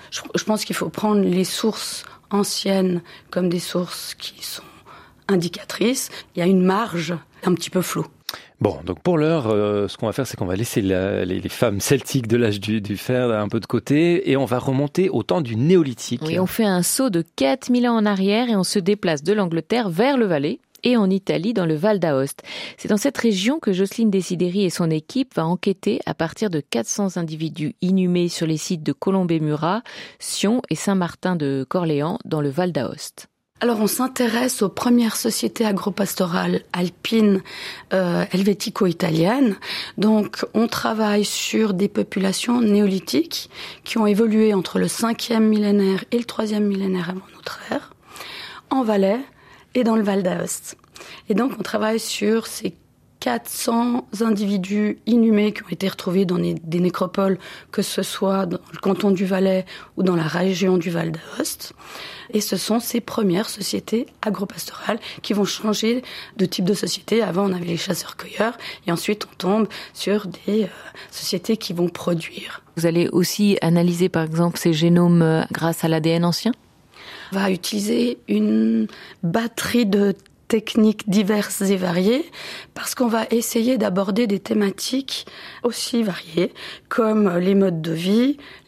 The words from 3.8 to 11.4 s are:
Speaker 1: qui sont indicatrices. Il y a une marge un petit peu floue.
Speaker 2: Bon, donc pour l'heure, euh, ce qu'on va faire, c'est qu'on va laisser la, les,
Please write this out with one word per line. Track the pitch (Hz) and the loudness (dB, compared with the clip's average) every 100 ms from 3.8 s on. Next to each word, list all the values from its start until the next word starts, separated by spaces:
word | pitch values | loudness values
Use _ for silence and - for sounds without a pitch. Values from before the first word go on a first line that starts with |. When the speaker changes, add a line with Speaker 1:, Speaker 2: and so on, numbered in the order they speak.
| 180 - - - | -4 -8 -12 -12
Speaker 1:
qui | - - | -14 -12
sont | - - - - - - - _ - | -12 -12 -16 -20 -20 -20 -20 _ -2
indicatrices. | 190 170 - - - 214 262 - - - - | 0 0 -8 -12 -2 0 0 -6 -12 -12 -2
Il | |
y | |
a | 175 | 4
une | 190 | 4
marge | 185 196 226 170 160 170 - - | 4 2 0 -4 -4 -6 -10 -6
un | - 170 | -2 0
petit | - | 0
peu | 185 | -2
floue. | 175 160 160 _ - - - - | -2 -4 -6 _ -14 -14 -14 0
Speaker 2:
Bon, | 104 73 85 | 0 0 -6
donc | 90 | -4
pour | 180 170 | 2 2
l'heure, | 156 165 113 | 4 2 2
euh, | 104 104 104 101 | 2 2 2 -2
ce | - | -2
qu'on | 113 | -4
va | |
faire, | 101 127 | -2 -4
c'est | - | -4
qu'on | 95 | -4
va | 92 | -2
laisser | 117 - | -2 0
la, | 95 92 98 98 92 | 2 2 0 -2 -2
les, | 95 | -2